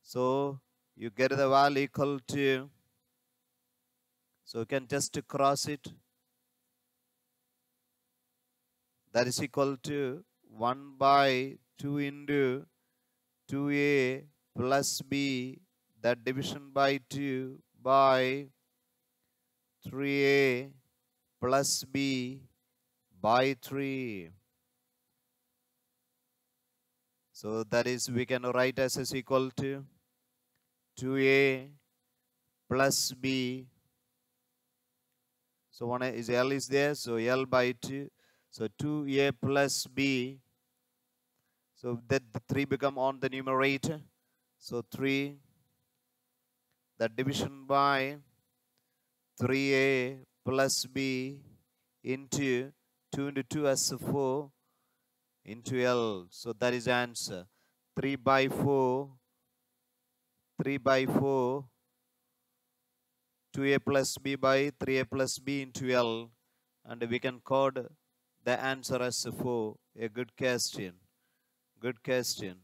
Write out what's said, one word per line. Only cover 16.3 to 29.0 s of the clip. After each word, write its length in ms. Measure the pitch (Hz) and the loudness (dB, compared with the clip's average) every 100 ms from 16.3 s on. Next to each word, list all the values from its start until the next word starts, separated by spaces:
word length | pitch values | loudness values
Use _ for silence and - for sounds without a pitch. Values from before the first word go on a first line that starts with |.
| 131 - 143 139 | -4 -6 -8 -6
by 280 | 135 139 139 _ | 2 2 2 _
two 520 | 139 139 131 131 135 _ _ | -6 -4 -4 -6 -14 _ _
by 680 | 123 139 135 131 131 139 139 _ _ _ _ _ _ _ _ _ _ _ _ _ - | 2 6 6 6 2 -2 -8 _ _ _ _ _ _ _ _ _ _ _ _ _ -12
three 380 | 135 139 139 139 | -6 -2 2 4
A 440 | 139 139 123 139 135 _ _ _ _ _ _ | 6 4 2 -6 -18 _ _ _ _ _ _
plus 440 | 123 135 139 - | 0 2 2 -4
B 560 | 135 139 139 131 123 135 - _ _ _ _ _ _ 90 | -4 -4 -2 -2 -6 -12 -20 _ _ _ _ _ _ _
by 320 | 104 120 135 131 | 2 4 4 0
three. 680 | - 135 139 135 123 101 82 95 _ _ _ _ _ _ _ _ _ _ _ _ _ _ _ _ _ _ _ _ _ _ _ _ _ _ _ _ _ | -6 -6 -4 -6 -6 -8 -12 -20 _ _ _ _ _ _ _ _ _ _ _ _ _ _ _ _ _ _ _ _ _ _ _ _ _ _ _ _ _
So 300 | - 107 110 | -12 -6 -6
that 240 | 110 120 120 | 0 2 2
is, 240 | 123 - | -2 -2
we 160 | 120 123 | -2 0
can 160 | 127 | -2
write 360 | 123 123 127 131 | 0 2 2 2
as 160 | 131 | -2
is 180 | - | -2